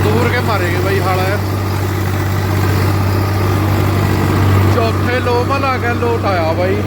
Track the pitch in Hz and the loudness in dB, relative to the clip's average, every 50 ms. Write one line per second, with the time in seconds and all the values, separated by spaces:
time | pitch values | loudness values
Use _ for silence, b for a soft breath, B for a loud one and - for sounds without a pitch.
0 | - - 214 226 233 233 - 247 247 - 220 196 180 170 - 180 180 190 165 - | 0 0 0 0 0 0 0 -2 -2 -2 -2 0 0 0 0 0 0 0 0 0
1 | - 185 185 185 185 190 101 104 101 - - - - - - - - - - - | 0 0 0 0 0 0 -2 -2 -2 -2 -2 -4 -2 -4 -4 -4 -2 -2 -2 -2
2 | - - - - - - - - - - 98 - 98 - - - - - - - | -2 -2 -2 -2 -2 -2 -2 -2 0 0 0 0 2 2 2 2 2 2 2 2
3 | - - - - - - - - - - - - - - - - - - - - | 0 0 0 0 0 0 0 0 0 0 0 0 0 0 0 2 2 2 2 0
4 | - - - - - - - - - - - - - - - 240 226 226 220 - | 2 2 0 0 2 2 2 2 4 4 4 4 4 4 2 2 2 0 0 0
5 | 233 240 247 254 247 247 240 240 247 247 269 277 269 277 254 247 247 240 240 233 | 0 0 0 0 0 0 0 0 0 0 0 0 0 -2 -2 -2 -2 -2 -2 0
6 | 240 233 233 220 196 202 196 175 165 160 165 170 180 190 190 - - | 0 0 0 0 0 0 0 0 0 0 0 0 0 0 0 -2 -2